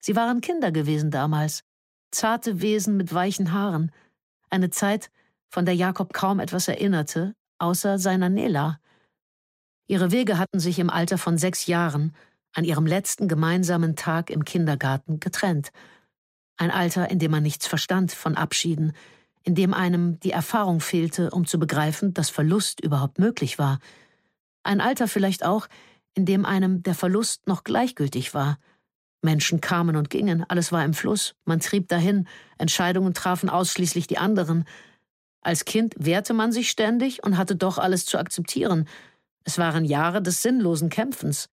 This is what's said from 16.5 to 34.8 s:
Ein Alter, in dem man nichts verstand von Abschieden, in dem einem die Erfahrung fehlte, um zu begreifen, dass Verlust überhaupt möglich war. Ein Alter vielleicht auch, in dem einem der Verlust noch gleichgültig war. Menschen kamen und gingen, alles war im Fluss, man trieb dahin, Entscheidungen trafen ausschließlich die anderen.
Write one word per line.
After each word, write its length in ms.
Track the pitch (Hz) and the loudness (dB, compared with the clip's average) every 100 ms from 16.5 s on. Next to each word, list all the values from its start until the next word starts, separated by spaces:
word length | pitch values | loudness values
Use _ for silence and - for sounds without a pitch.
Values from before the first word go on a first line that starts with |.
| - | -4
Ein 140 | 170 | -2
Alter, 400 | 190 175 175 175 | 2 0 0 0
in 80 | 185 | 0
dem 140 | 156 | 2
man 100 | 156 | 2
nichts 240 | 151 147 - | 0 -2 -4
verstand 460 | 156 - 185 180 | -4 0 0 0
von 240 | - 160 151 | -2 -4 -2
Abschieden, 560 | 160 - 170 156 156 151 - - _ _ | -2 -2 -2 0 0 -2 -14 -20 _ _
in 120 | - | -2
dem 200 | 170 185 | 2 2
einem 460 | - 180 175 175 165 | 2 2 2 0 0
die 120 | 185 | -2
Erfahrung 480 | - 151 233 202 170 | -2 -2 0 2 0
fehlte, 500 | 147 180 165 160 175 | 0 0 0 0 -2
um 160 | 180 170 | 0 0
zu 120 | 165 | 0
begreifen, 560 | 156 143 156 151 202 | 0 0 0 0 -2
dass 160 | 175 143 | 0 -4
Verlust 500 | - 151 196 - - | 0 2 2 0 -4
überhaupt 380 | - 143 139 - | -2 0 -2 2
möglich 400 | 196 240 131 - | 2 2 -4 -2
war. 200 | 143 135 - - _ _ _ _ _ _ | -2 -2 -6 -20 _ _ _ _ _ _
Ein 180 | - 202 | -2 0
Alter 280 | 220 269 226 | 2 0 0
vielleicht 360 | - 190 190 | 2 0 0
auch, 220 | 170 214 - - - _ _ | 0 0 -2 -18 -20 _ _
in 120 | - 185 | -2 2
dem 180 | 196 | 2
einem 380 | 202 190 185 185 | 2 2 2 0
der 120 | 180 | 0
Verlust 520 | 165 180 190 226 - - | 0 2 2 0 -4 -2
noch 180 | 180 | -2
gleichgültig 680 | - - 247 - 143 127 127 | 0 0 0 0 -2 -2 -4
war. 240 | 147 139 147 _ _ _ _ _ _ | -2 -2 -2 _ _ _ _ _ _
Menschen 380 | 160 156 - 165 | 0 2 2 -2
kamen 360 | - 175 170 156 | 0 0 2 0
und 140 | 147 | 0
gingen, 340 | - 208 170 165 | 0 0 0 0
alles 220 | 175 170 | 0 0
war 140 | 170 | 0
im 100 | 151 | 0
Fluss, 400 | 156 196 214 - - | 0 0 0 -2 -6
man 160 | - 165 | -2 -2
trieb 280 | - 202 180 | 0 -2 0
dahin, 400 | 175 175 202 180 - - _ | 2 2 2 0 -8 -20 _
Entscheidungen 580 | 165 - 180 180 190 | -2 0 0 2 0
trafen 340 | 175 185 180 185 | 0 -2 -2 0
ausschließlich 580 | 175 180 - 175 170 165 | 0 0 0 -2 -2 -2
die 120 | - | -2
anderen. 460 | 190 214 160 165 165 - | 0 0 2 0 -2 -8